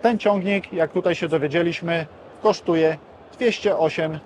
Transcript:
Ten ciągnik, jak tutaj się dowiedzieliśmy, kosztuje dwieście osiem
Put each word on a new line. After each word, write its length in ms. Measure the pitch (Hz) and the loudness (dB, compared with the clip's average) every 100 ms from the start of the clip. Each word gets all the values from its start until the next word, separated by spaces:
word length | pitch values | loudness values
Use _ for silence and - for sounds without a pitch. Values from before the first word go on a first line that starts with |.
Ten 180 | 226 226 | 2 2
ciągnik, 540 | 208 202 185 196 - | 2 0 0 -2 -4
jak 180 | 160 160 | -2 -2
tutaj 240 | 185 180 165 | 0 0 -2
się 120 | 165 | -2
dowiedzieliśmy, 760 | 156 147 156 170 165 170 170 156 - - - | 0 0 0 0 -2 -4 -4 -4 -12 -20 -2
kosztuje 540 | 220 208 - 165 160 156 - - - | 0 0 0 2 2 0 -10 -20 -20
dwieście 440 | - 247 202 208 160 | -2 -2 0 0 2
osiem 420 | 160 - 160 156 | 0 0 -6 -6